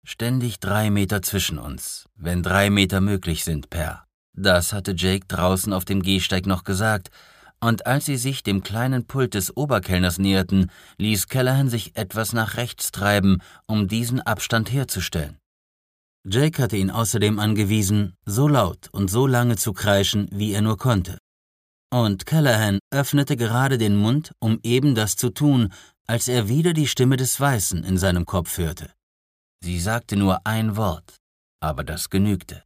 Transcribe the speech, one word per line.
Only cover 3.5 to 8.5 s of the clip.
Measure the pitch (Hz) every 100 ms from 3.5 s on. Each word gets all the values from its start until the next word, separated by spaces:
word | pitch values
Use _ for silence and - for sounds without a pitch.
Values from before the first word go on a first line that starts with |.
| 78 -
Per.“ | 82 78 78 _ _ _
Das | - 95 90 87
hatte | 101 95 87
Jake | 92 95 -
draußen | 87 90 92 107
auf | 95
dem | - 101
Gehsteig | 90 95 - 92 98
noch | 90
gesagt, | - 95 110 107 - - - _ - _
und | 117 113 -
als | 139 -
sie | 131
sich | 127 135
dem | -